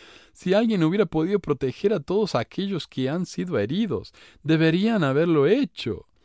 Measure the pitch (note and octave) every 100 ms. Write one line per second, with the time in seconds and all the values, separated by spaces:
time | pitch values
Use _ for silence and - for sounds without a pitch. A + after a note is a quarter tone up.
0 | - - - - F3 F#3+ A#3 G#3 D#3+ G3
1 | F#3 D#3+ E3 G3+ - C#3 C3+ - G3+ G#3
2 | - F#3 G#3 B2 A#2 - G3 F#3+ - -
3 | C3 E3 F3+ - F3+ C3+ G#2 E3 A3+ A2
4 | - - - _ D3 D#3+ D#3+ E3+ G#3+ A3+
5 | C#3+ C3+ E3+ D#3 C#3 A#3+ C#4 - - F#2
6 | - _